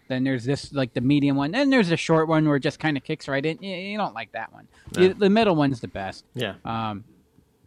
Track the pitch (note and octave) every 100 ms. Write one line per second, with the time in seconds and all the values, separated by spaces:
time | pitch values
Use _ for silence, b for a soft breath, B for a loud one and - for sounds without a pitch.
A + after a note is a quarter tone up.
0 | - B2+ C3 B2+ A#2+ C#3 - C#3 B2+ C3
1 | B2 D3 C#3+ C#3 D3 A3 C#4+ C4 F3 E3
2 | - D#3+ D#3+ D#3+ D3+ C#3 - - D#3 C#3
3 | - D#3 - C#3 D3+ D#3+ G3 F3+ G3 G#3+
4 | F3 A2 A2 A2+ A2 G#2 G2+ B B -
5 | F#3 F#3+ G3 G#3+ G#3+ D#3+ C#3 A#2+ F#2+ G#2
6 | F#2+ - _ B2+ G#2+ - A#2 A2+ A2 G2+
7 | G#2+ _ _ _ _ _